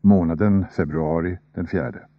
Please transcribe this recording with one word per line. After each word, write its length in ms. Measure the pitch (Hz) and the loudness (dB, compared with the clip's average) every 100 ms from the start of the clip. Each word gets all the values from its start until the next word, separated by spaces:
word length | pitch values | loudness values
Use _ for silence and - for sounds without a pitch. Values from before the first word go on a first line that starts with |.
månaden 640 | 101 101 82 82 104 98 87 | 6 4 4 0 2 2 0
februari 720 | - 80 76 78 82 87 90 _ | -4 -4 -2 -2 -2 -4 -8 _
den 120 | - 85 | -10 -6
fjärde. 400 | 92 64 - - | -4 -4 -10 -20